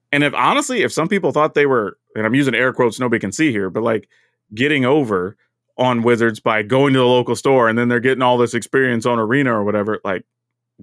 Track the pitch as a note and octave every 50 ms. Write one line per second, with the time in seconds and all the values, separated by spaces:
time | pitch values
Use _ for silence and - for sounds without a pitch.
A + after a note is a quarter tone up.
0 | _ - D3 C#3+ D3 C#3 - - B2+ D#3 A3+ C#4+ - - B3+ G#3+ C3+ - - D3
1 | D#3+ E3+ G#3 F#3+ E3+ D3 - D3 D3+ D#3 - D3+ C#3+ C#3 C3 A#2 G#2 F#2 - _
2 | _ _ - A2 G#2+ A2 B2 C#3 C#3+ C3 A2+ A2+ B2+ C3 - - B2 A#2 G#2 B2+
3 | B2+ A#2+ A#2 G#2+ G#2+ F#2+ - - D#3+ D3 A2+ G2+ F#2+ F#2 - G#2+ A2+ A#2 A2 G#2
4 | - _ _ _ _ _ _ _ _ - G#2+ A2+ C3 D3 D#3 C3+ B2+ B2 D3+ D#3
5 | C3+ A2 G2+ F2+ F2+ G2 G2 _ _ _ _ _ _ _ _ - B2+ B2+ B2 A#2
6 | A2+ A#2+ A#2+ G#2+ A#2 A2+ G#2+ - - A#2+ A2 G#2+ G#2 G#2 C3 C3+ C#3+ C#3+ C3 C3
7 | B2 B2 B2 B2+ B2 B2 A#2 - - C#3 C3+ B2+ A#2 A2+ A2+ A#2+ A#2+ A#2+ A#2+ A#2+
8 | A2 C3 C3 B2 C3 B2 B2 B2 A#2+ A2+ - A#2 - - - C3+ C3 B2+ A#2+ A2+
9 | A2 B2 A#2+ A#2 A2 G#2+ B2+ C#3+ C#3 B2+ A2+ G#2+ G2+ G#2 G#2 G#2 G2+ A2 G#2 F2+
10 | - G2+ F#2 F2+ - _ _ _ _ _ _ _ _ _ _ -